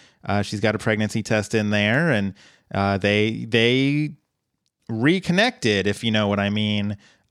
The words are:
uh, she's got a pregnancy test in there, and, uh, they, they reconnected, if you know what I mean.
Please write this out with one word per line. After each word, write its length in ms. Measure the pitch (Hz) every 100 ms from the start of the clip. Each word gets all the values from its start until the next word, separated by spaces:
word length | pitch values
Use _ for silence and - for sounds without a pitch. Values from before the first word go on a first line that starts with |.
| - _
uh, 180 | - 101
she's 180 | 98 107
got 140 | 107
a 40 | 107
pregnancy 440 | - 107 107 113
test 320 | 107 110 101
in 160 | 110 104
there, 400 | 104 104 123 165
and, 240 | 113 98 92 - _ -
uh, 240 | 98 98 98
they, 480 | 101 104 107 113 117
they 680 | 113 117 127 139 147 151 147 _ _ _ _ _ _ -
reconnected, 960 | 113 135 190 180 175 233 - 117 101 98
if 160 | 101
you 60 | 117
know 160 | 107 104
what 100 | 101
I 100 | 101
mean. 460 | 104 107 104 101 104 _ _ _